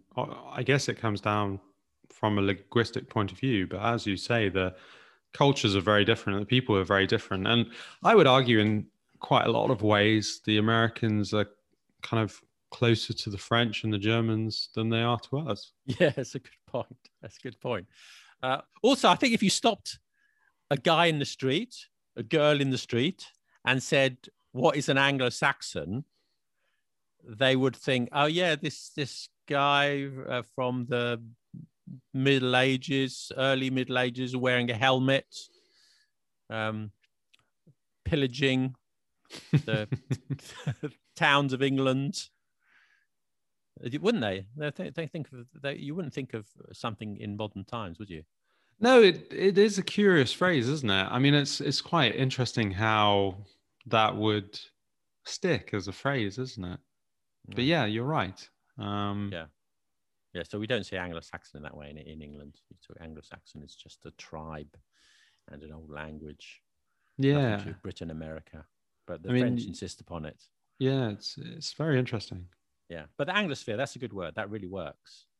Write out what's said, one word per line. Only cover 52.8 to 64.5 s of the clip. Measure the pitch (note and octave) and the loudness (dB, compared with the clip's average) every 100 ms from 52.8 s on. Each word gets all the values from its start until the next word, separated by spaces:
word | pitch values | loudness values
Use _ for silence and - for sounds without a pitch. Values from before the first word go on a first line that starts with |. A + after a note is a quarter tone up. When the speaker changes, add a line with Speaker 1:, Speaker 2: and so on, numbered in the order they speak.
| A2 G#2+ G#2 G2+ G2 F#2+ G#2 _ _ _ A#2 | 2 4 4 4 2 -4 -14 _ _ _ -2
Speaker 1:
that | A2+ G#2+ | 2 2
would | G2+ G#2+ G#2 G2 - - _ _ _ _ _ | 2 0 0 -2 -12 -18 _ _ _ _ _
stick | - - F#3 B2 - | -14 -4 -2 -2 -2
as | G#2+ F#2 | -6 -6
a | |
phrase, | - C#3 C#3 G2+ G#2+ | -6 -4 -2 -4 -6
isn't | C3 - | -10 -10
it? | F2+ F2 _ _ _ _ _ _ - | -10 -12 _ _ _ _ _ _ -12
But | G2+ | -2
Speaker 2:
Yeah. | C3 E3+ | 0 2
Speaker 1:
yeah, | A2 | 0
you're | A2 | -2
right. | B2+ D#3 F#2 F#2+ - _ _ - | -2 -2 -2 -6 -18 _ _ -12
Um, | G2+ G2+ G2+ G2+ G2+ | -6 -4 -4 -4 -6
Speaker 2:
Yeah. | F2 D#2+ _ _ _ _ _ _ _ _ | -8 -12 _ _ _ _ _ _ _ _
Yeah, | F2+ E2 | -12 -10
so | G#2 | -8
we | G#2+ | -4
don't | A#2+ | -4
see | F#2 F#2+ | -4 -8
Anglo-Saxon | F2+ E2 - E2+ - D2 | -8 -10 -12 -18 -18 -18
in | |
that | D2 | -16
way | D2 D2 | -16 -18
in, | D2+ | -18
in | C#2+ D2+ | -18 -18
England. | D2 D2 C#2+ - _ | -18 -18 -20 -20 _
We | _ - | _ -20
talk | - | -20
Anglo-Saxon | E2 D#2 - - _ D2+ | -18 -18 -20 -20 _ -20
is | D2 | -20
just | - - - | -20 -20 -20
a | - - | -20 -20
tribe | - D#2+ D#2+ | -18 -16 -14